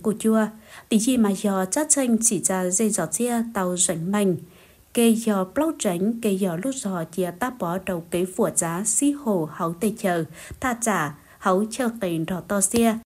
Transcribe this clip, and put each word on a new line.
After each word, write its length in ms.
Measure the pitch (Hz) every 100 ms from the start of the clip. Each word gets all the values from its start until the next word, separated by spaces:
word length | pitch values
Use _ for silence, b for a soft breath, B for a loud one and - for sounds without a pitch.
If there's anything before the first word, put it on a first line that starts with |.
cô 100 | 220 208
chua, 280 | 220 220 214 B B B B
tí 100 | 220
gì 180 | 226 247
mà 140 | 208
dò 340 | 190 208 190
chát 220 | 185 - 302
chanh 260 | - 254 220
chỉ 180 | - 180
ra 260 | - 190 185
dây 200 | 185 220
gió 160 | 208 160
chia 360 | - 240 233 233
tàu 220 | 214 180 180
rảnh 360 | 180 165 170
mảnh. 240 | 208 202 165 B B B B B
Kê 160 | - 233
dò 340 | 226 220 196 190
blog 160 | - 320 311
tránh, 420 | 214 175 196 233
kê 120 | 220
dò 240 | 190 190 170
lúc 100 | 262
gió 300 | 269 196 180
chia 260 | 165 - 175 175
ta 120 | 254 254
bỏ 200 | 175 185 190
đầu 180 | 180 170
kế 140 | 175
phùa 260 | 185 208 185
trá 340 | - 170 170
xí 280 | 220 - 285
hồ 360 | 285 233 190 151
hao 220 | - 165 170
tê 120 | 220 220
chờ, 260 | 190 175 160 B B B
tha 160 | 262 240
trả, 320 | 226 185 151 147 B B
hao 260 | 196 185 214
chờ 180 | - 240 233
kênh 240 | 185 165
rò 160 | 160 185
to 200 | - 202
xe 380 | 190 233 233 220